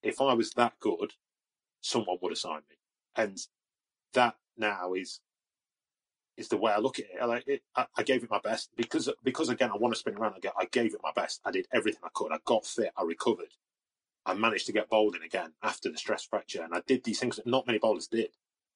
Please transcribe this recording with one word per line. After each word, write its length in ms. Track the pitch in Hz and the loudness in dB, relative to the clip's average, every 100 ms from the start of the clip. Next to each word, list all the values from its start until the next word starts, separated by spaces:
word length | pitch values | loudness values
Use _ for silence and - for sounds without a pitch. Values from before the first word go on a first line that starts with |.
if 180 | - - | -4 2
I 120 | 139 | 4
was 200 | 120 107 | 4 2
that 220 | - 120 - | 2 2 2
good, 320 | 110 90 104 - _ _ _ _ _ _ | 0 0 -2 -8 _ _ _ _ _ _
someone 380 | - 120 95 90 | -2 -2 0 -2
would 120 | 90 | -2
have 60 | 82 | -4
signed 260 | 90 78 - | -6 -8 -10
me. 80 | _ _ _ _ - | _ _ _ _ -2
And 220 | 107 95 - _ _ _ _ _ _ | -2 -4 -14 _ _ _ _ _ _
that 240 | 127 120 - _ - | 4 4 2 _ -2
now 360 | 107 98 90 | -2 0 -2
is, 280 | 92 90 - _ _ _ _ _ _ _ _ _ _ _ - | -4 -4 -10 _ _ _ _ _ _ _ _ _ _ _ -14
is 120 | 85 | -4
the 100 | 104 | 2
way 140 | 110 | 2
I 60 | 104 | 4
look 200 | 110 - | 2 -2
at 80 | - | -8
it. 120 | 90 | -4
I, 40 | |
like, 200 | 120 120 135 | -2 -2 -2
it, 160 | 139 - | -4 -2
I, 120 | - 127 - | -2 -2 -2
I 60 | |
gave 200 | 110 131 | 2 2
it 80 | 117 | 2
my 100 | 104 | -2
best 300 | 104 113 - - | 0 -4 -4 -4
because, 320 | 117 160 131 - | -2 0 -2 -2
because 240 | 131 123 123 | -2 0 -2
again, 220 | 117 120 | 2 0
I 60 | 101 | 2
wanna 160 | 120 | 0
spin 220 | 110 - 104 | 0 -4 -2
around 200 | 110 95 | -4 -2
again. 160 | 95 95 | -4 -4
I 80 | 92 | -2
gave 260 | 127 113 | 0 0
it 80 | 107 | -2
my 100 | - - | -4 -2
best. 240 | 82 - | -2 -4
I 60 | 101 | -4
did 160 | 92 90 | -4 0
everything 300 | 123 107 - | 0 0 -4
I 60 | 82 | -8
could. 200 | - 78 | -6 -4
I 60 | 80 | -4
got 220 | - 113 - | 0 0 0
fit. 260 | - 98 - | -2 -2 -2
I 60 | |
recovered. 520 | 87 85 120 104 82 - _ _ _ _ _ _ - | -4 -2 0 -2 -4 -16 _ _ _ _ _ _ -4
I 80 | |
managed 320 | 95 113 101 - | 0 2 0 0
to 60 | |
get 180 | 104 - | 0 4
bowling 320 | 110 107 87 | 4 4 2
again 300 | 82 95 82 - | -4 -4 -4 -6
after 280 | 87 - - | -6 -4 -6
the 60 | - | -6
stress 280 | - - | -4 -4
fracture. 380 | - 104 - 95 | -2 -6 -4 -8
And 120 | 82 | -6
I 80 | 85 - | -6 2
did 180 | 127 | 0
these 140 | 117 101 | 2 -2
things 180 | 123 - | -2 -2
that 100 | 120 | 0
not 200 | 127 127 | 0 2
many 120 | 110 | 2
bowlers 300 | 113 92 - | 4 2 0
did. 220 | 113 104 - _ _ _ | -2 -2 -6 _ _ _